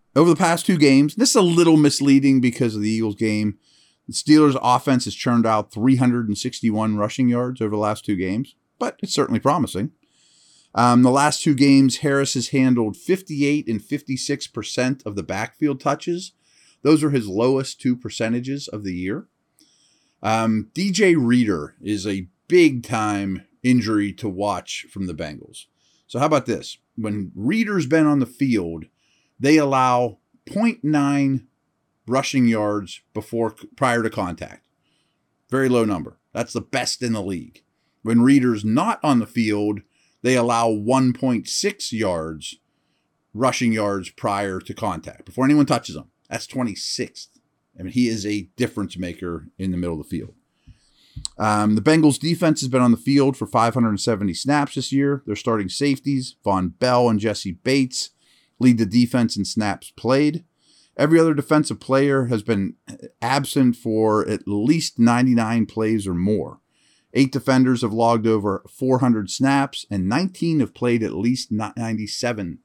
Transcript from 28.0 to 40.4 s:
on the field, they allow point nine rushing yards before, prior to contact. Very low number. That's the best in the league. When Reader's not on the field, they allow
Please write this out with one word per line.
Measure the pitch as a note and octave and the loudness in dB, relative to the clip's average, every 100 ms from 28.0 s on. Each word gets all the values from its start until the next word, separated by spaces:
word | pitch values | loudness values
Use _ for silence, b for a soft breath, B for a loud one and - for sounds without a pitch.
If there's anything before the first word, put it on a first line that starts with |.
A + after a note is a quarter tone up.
| D3+ | 2
on | D3 | 2
the | B2 | -2
field, | - C#3 A2+ E2+ E2 D#2+ _ _ _ _ _ | -2 0 0 -2 -8 -14 _ _ _ _ _
they | C3 D#3 | 2 4
allow | C#3+ C3+ B2+ B2 B2 G2 _ _ - | 4 2 2 2 -2 -6 _ _ -10
point | G3+ A#3 A3 | -2 -2 -2
nine | D3 D3+ C#3+ C#3+ C#3 C3+ - _ _ _ _ _ - | -2 0 0 0 0 -2 -6 _ _ _ _ _ -4
rushing | C3 C3+ C#3 A#2+ | -2 0 2 2
yards | A2+ G#2 G#2 F#2+ - _ - | 2 0 -4 -6 -16 _ -12
before, | - A#2 A2+ - - - | -8 -4 -4 -6 -20 -4
prior | C3 A#2 | 0 0
to | A2 | -2
contact. | A2+ F#2 E2 F2 - _ _ _ _ _ _ _ _ _ | -4 -6 -8 -14 -16 _ _ _ _ _ _ _ _ _
Very | B2+ C3 | -2 2
low | B2 A2 | 2 0
number. | F#2 C2 - _ | -2 -8 -16 _
That's | - A#2 | -10 -8
the | A#2+ | -8
best | - B2+ B2 - | -6 -6 -6 -6
in | B2 | -4
the | A2 | -4
league. | F#2+ F2+ - _ _ _ _ _ | -6 -8 -10 _ _ _ _ _
When | A2 A#2 | 0 4
Reader's | B2 C#3 B2 G#2+ | 6 6 4 0
not | G#2+ A#2 G3+ - | 0 0 0 -2
on | D#3 B2+ | 2 0
the | A2 | 0
field, | - A2 G#2 G#2 G#2 - _ _ _ | -2 -2 0 -2 -4 -10 _ _ _
they | B2 | 0
allow | B2+ | 0